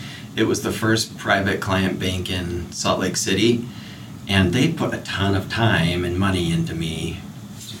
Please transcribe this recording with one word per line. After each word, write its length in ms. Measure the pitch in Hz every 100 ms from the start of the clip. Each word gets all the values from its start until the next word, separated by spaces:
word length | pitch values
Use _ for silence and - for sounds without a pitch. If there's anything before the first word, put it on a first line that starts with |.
| - - - 107
It 80 |
was 180 | 123 117
the 100 | 95
first 460 | - 110 110 - -
private 420 | 107 98 101 92
client 400 | - 95 95 -
bank 300 | 92 92 90
in 420 | 92 85 87 -
Salt 280 | - 98 -
Lake 180 | - -
City, 480 | 101 95 120 - - - - - - - -
and 260 | 98 -
they 140 | 127 165
put 260 | - 92
a 40 | -
ton 340 | - 95 98
of 160 | 98 98
time 560 | 110 113 85 85 87 87
and 140 | 90
money 320 | 98 92 85
into 240 | 82 - 82
me, 420 | 82 - 165 - - - - - - -